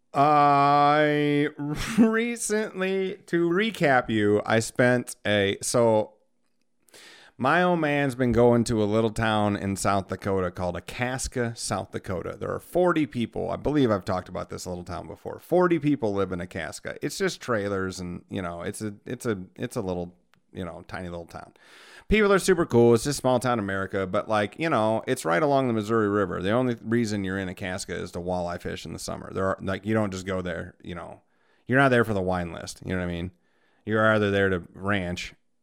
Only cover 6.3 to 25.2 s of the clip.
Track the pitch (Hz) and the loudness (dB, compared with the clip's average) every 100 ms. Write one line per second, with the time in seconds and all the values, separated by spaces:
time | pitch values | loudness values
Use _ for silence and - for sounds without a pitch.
6.3 | _ _ _ _ _ _ - - - - | _ _ _ _ _ _ -20 -20 -20 -20
7.3 | - 123 165 180 175 151 143 139 123 123 | -4 2 4 4 2 2 2 0 0 0
8.3 | 113 120 120 113 113 104 110 113 107 110 | 4 6 6 2 0 2 2 0 0 0
9.3 | 107 104 101 98 98 104 98 92 98 101 | 2 2 0 -2 -2 0 0 -2 -6 -2
10.3 | 95 90 87 90 85 - - 123 127 - | -2 -2 -4 -6 -6 -10 -8 -6 -6 -6
11.3 | 127 117 117 - 101 98 101 - 87 90 | -4 -6 -6 -6 -6 -6 -10 -8 -8 -8
12.3 | 92 95 95 - 170 180 165 143 123 110 | -8 -8 -8 -4 0 2 2 0 -4 -6
13.3 | 95 90 92 120 147 123 101 98 92 90 | -6 -6 -4 -2 2 2 2 -2 -6 -6
14.3 | 90 87 90 92 90 87 85 82 85 - | -10 -10 -10 -10 -10 -10 -12 -12 -14 -12
15.3 | - - 175 180 170 147 139 110 98 95 | -12 -2 2 4 2 0 0 0 -2 -2
16.3 | 90 90 92 76 - - - 147 - 190 | -4 -8 -8 -10 -10 -12 -8 -8 -4 -4
17.3 | - - 113 101 98 95 90 90 87 - | -4 -4 -2 -2 -2 -4 -6 -10 -10 -10
18.3 | 101 90 85 92 - 107 104 - 123 123 | -8 -8 -8 -10 -8 -10 -10 -12 -8 -4
19.3 | 101 92 - 123 127 95 90 87 - _ | -6 -6 -10 -8 -6 -4 -4 -6 -12 _
20.3 | _ _ - 90 85 - - 90 85 85 | _ _ -12 -10 -12 -14 -12 -10 -12 -12
21.3 | - - _ - - - - - 208 202 | -16 -18 _ -20 -20 -20 -16 0 2 4
22.3 | 196 - 175 165 120 117 117 143 139 131 | 4 4 2 4 6 6 6 2 -2 2
23.3 | 127 127 120 98 98 95 98 95 101 - | 2 2 -2 -2 -4 -4 -4 -2 -2 0
24.3 | 107 104 - 160 127 110 113 - 127 | 0 -2 -4 -2 0 2 0 -2 -4